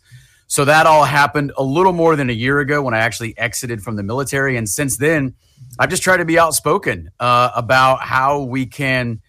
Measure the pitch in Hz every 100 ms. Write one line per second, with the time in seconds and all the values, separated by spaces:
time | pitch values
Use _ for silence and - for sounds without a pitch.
0 | _ - _ _ - - 143 156 165 156
1 | 135 143 143 147 143 - 135 151 190 175
2 | 165 151 127 113 127 143 139 147 135 113
3 | 117 - 113 107 113 - 120 113 117 104
4 | 98 127 131 139 135 120 110 - 143 -
5 | 147 160 131 - _ _ 131 - 143 180
6 | 185 185 165 165 165 147 147 190 151 98
7 | 80 - 120 123 123 117 113 131 131 127
8 | - 127 135 143 131 131 127 - 135 131
9 | 120 110